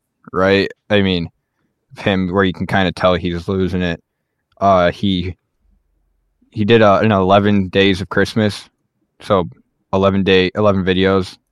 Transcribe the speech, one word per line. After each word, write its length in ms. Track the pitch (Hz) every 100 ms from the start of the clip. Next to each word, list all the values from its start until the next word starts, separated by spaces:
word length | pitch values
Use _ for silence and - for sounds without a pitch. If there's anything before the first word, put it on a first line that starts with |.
| _ _ -
right? 360 | 90 95 98 90 - -
I 120 | 104
mean, 280 | 98 87 82 _ _ _ _ _ _ -
him 320 | 107 95 92
where 140 | 98
you 100 | 95
can 140 | 82 92
kinda 240 | 98 90
tell 240 | - 92 87
he's 320 | 87 85 87
losing 340 | 95 92 90
it. 200 | 87 82 _ _ _ _ _ -
Uh, 320 | 98 92 87
he, 440 | - 101 92 90 - _ _ _ _ _ _ _ _ _ _ _
he 140 | 113 104
did, 160 | 117
uh, 180 | 104 95
an 100 | 107
eleven 560 | 98 92 101 104 101 92
days 320 | 98 98 92
of 80 | 95
Christmas, 600 | 101 95 113 104 - - _ _ _ _ _
so 300 | - 98 104 - _ _ -
eleven 300 | 95 98 98
day, 280 | 95 92 92 104
eleven 280 | 104 98
videos 540 | 90 92 95 95 92 - _